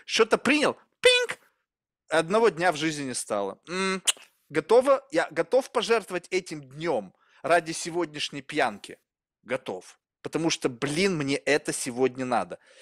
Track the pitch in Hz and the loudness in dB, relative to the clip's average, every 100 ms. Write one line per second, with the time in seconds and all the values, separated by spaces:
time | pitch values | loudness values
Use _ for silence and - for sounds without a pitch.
0 | - - 220 226 - 302 202 - _ _ | -2 0 2 2 2 2 2 -2 _ _
1 | 494 494 480 - _ _ _ _ _ _ | 4 6 2 -6 _ _ _ _ _ _
2 | - 156 165 214 226 156 180 147 160 147 | -2 0 2 4 2 2 0 0 -2 -4
3 | 135 120 - 104 98 95 - 180 190 190 | -6 -8 -4 -4 -4 -8 -8 -4 -2 -2
4 | - - - _ - 151 - 226 262 262 | -4 -4 -8 _ -8 -4 4 4 6 2
5 | - 160 156 156 160 254 - 247 190 233 | 0 -2 -2 -2 0 0 0 -2 0 0
6 | 196 180 - 185 175 156 135 143 170 127 | -2 -8 -4 -6 -6 -12 -14 -8 -4 -4
7 | 95 - _ _ 135 175 160 160 170 170 | -6 -14 _ _ 2 2 2 -6 -6 -4
8 | 165 147 - 143 135 151 127 104 - 87 | -4 -6 -8 -8 -6 -2 -2 -2 -14 -20
9 | _ _ _ _ - 127 - 92 - _ | _ _ _ _ -8 -8 -6 -12 -14 _
10 | _ _ 143 156 165 - 147 120 143 151 | _ _ -6 -2 -2 -2 -4 -4 -4 0
11 | 196 165 139 139 - 147 - 151 139 120 | 0 0 -2 -2 0 0 0 -6 -6 0
12 | 131 123 127 117 87 87 _ - | 0 -2 -2 -2 -2 -10 _ -20